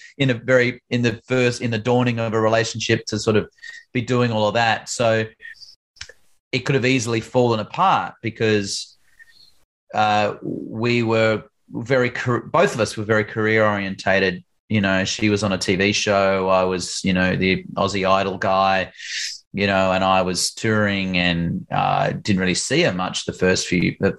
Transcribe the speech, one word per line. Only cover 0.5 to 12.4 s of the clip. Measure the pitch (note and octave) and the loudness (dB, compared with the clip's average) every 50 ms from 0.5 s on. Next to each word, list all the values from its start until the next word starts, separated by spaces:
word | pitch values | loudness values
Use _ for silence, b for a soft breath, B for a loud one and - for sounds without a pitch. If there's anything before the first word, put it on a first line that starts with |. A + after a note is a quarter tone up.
| C3 B2+ A#2+ B2 B2 - _ - | 4 4 4 2 -2 -6 _ -4
in | B2 B2 | -2 0
the | A#2+ A#2 A2 A2+ - | 0 0 -2 -2 -4
first, | - B2+ B2+ B2 B2 A#2+ - | -2 0 2 2 2 0 -2
in | A#2 A#2 | -4 -4
the | A2+ G#2+ | -4 -2
dawning | G2+ B2 B2 B2 B2 B2 A#2 A#2 | 0 0 2 2 2 0 0 -2
of | A2+ A2+ G#2+ | -2 -2 0
a | A2+ | 0
relationship | A2 A2 A2+ A2+ A#2 - - A2 - - A2+ A#2 - | 2 2 2 2 2 0 -4 -4 -2 0 0 0 0
to | - A2+ G#2+ | -2 -6 -2
sort | - A2+ G#2+ G#2 | 0 2 2 2
of | F2 - _ B B B B B B B - | 2 -2 _ B B B B B B B -6
be | B2+ | -6
doing | A#2 A#2+ B2+ B2 B2 A#2+ A2 | -4 0 0 0 2 2 0
all | G#2+ G#2+ G#2 | 0 0 0
of | G2 | 2
that. | A#2 A#2 A2+ G#2+ - - - | 2 2 2 0 -2 -4 -6
So | - - A#2+ A2+ A2 A2 G#2+ A2 - _ B B B B B B B B _ _ _ - - - - _ _ _ _ _ _ _ | -4 0 0 2 2 2 0 -4 -8 _ B B B B B B B B _ _ _ -20 -20 -20 -20 _ _ _ _ _ _ _
it | - B2+ | -6 -4
could | - - C#3 | 0 0 0
have | C3+ A2+ | 2 2
easily | B2+ C3+ C3 A#2 A#2+ A#2 A2+ | 2 2 2 0 0 -2 -2
fallen | A2+ - - B2+ B2 A#2+ A#2 G#2+ | -4 -2 2 2 4 4 2 0
apart | G#2 - - D#3+ F3+ G3 E3 A2 F2+ F2 - _ | -2 -4 -2 0 2 2 2 2 0 -4 -8 _
because, | - A2+ A2 - A#2 A2 G#2+ G#2 G2 G2 - - - - _ _ _ b b b b b b b b b _ _ _ _ _ _ _ - - | -10 -8 -6 -2 0 2 2 2 0 -2 -6 -8 -10 -12 _ _ _ b b b b b b b b b _ _ _ _ _ _ _ -6 -2
uh, | G#2+ G#2+ G#2+ G#2 G#2+ G#2 - - - | 0 0 2 2 2 0 0 -2 -4
we | - - - - - - A2 A2 A2+ A#2+ A#2+ A#2+ A#2 | -8 -8 -8 -8 -10 -10 -6 -4 0 0 2 2 2
were | A2 A2+ A2 A2 A2 A2 G#2+ - - _ _ _ - | 2 2 2 4 2 2 0 -4 -10 _ _ _ -14
very | - A#2 A#2 G#2+ C3+ B2+ B2 A#2+ | -12 -8 -4 0 2 2 2 0
car-, | - - - B2 A#2+ - | -2 -4 -2 -2 -2 -2